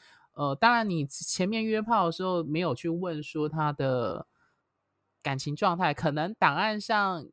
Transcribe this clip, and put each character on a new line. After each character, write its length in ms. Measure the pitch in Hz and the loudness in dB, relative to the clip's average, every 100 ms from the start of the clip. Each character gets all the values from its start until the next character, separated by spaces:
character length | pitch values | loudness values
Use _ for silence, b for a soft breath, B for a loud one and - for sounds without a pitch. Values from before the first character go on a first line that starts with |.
| b b b | b b b
呃， 200 | - 143 | -4 -2
当 200 | 139 226 | 2 4
然 120 | 240 220 | 4 2
你 200 | 165 139 | -2 -2
前 420 | - - - 185 | -6 -6 -2 0
面 160 | 226 | 0
约 160 | 220 214 | 0 -2
炮 240 | 214 226 | 2 2
的 80 | 170 | 2
时 100 | 165 | 0
候 200 | 185 180 | -2 0
没 180 | 143 156 | 0 0
有 140 | 175 | 0
去 160 | - 170 | -2 -2
问 320 | 170 185 151 | -2 -2 -6
说 260 | 147 156 151 | -6 -4 -2
他 240 | 156 151 | 0 -2
的 540 | 143 135 127 110 85 - _ _ _ _ _ _ _ _ _ | 0 0 2 0 -4 -8 _ _ _ _ _ _ _ _ _
感 160 | 139 135 | -6 -4
情 180 | - 147 | -4 0
状 220 | 202 170 | 0 2
态， 160 | 175 | 0
可 160 | 147 160 | 2 0
能 240 | 147 170 | 0 -4
档 220 | 226 165 147 | 2 2 4
案 220 | 214 214 | 0 -2
上 460 | 202 214 196 175 117 | 0 2 2 -2 -8